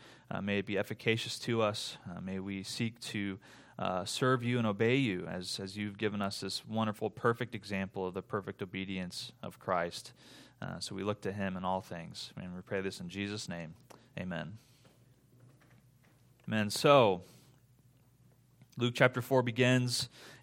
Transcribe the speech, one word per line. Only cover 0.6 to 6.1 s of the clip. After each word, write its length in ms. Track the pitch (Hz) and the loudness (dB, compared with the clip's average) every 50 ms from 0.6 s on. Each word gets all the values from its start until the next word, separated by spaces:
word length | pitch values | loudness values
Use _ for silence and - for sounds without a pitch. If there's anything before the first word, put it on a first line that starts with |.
| 95 | 0
be 140 | - 101 95 | 0 0 -2
efficacious 580 | 104 - 110 - - 117 113 113 - 113 - - | -2 -2 -4 -2 2 2 2 2 0 -4 -8 -6
to 240 | - - 117 113 | -4 -2 0 2
us. 360 | 110 104 104 - - - - - - 92 | 2 2 0 -2 -6 -8 -10 -12 -12 -12
Uh, 120 | 87 90 | -10 -8
may 180 | 90 95 95 95 | -8 -6 -6 -6
we 240 | 95 98 98 95 95 | -4 -6 -6 -6 -6
seek 360 | - - - 120 113 110 - | -6 -4 -4 -4 -4 -4 -6
to, 360 | - - - 107 101 98 95 95 - - - - - - - - | -10 -8 -4 -4 -4 -4 -4 -6 -10 -18 -20 -20 -20 -16 -8 -4
uh, 260 | 95 92 92 90 95 | -2 -2 0 -2 -2
serve 400 | - - - 135 127 131 123 117 | -4 -2 2 4 4 4 4 2
you 140 | 120 123 120 | 2 2 2
and 80 | 113 | 2
obey 300 | 107 101 101 113 113 127 | 2 2 4 4 4 4
you 320 | 139 139 113 92 87 87 85 | 4 4 2 0 -2 -4 -4
as, 320 | 90 90 90 - - - | -6 -6 -6 -6 -6 -6
as 180 | 98 95 95 104 | -6 -6 -4 -4
you've 220 | 104 104 101 101 | -4 -4 -2 -2
given 240 | 110 104 | -2 0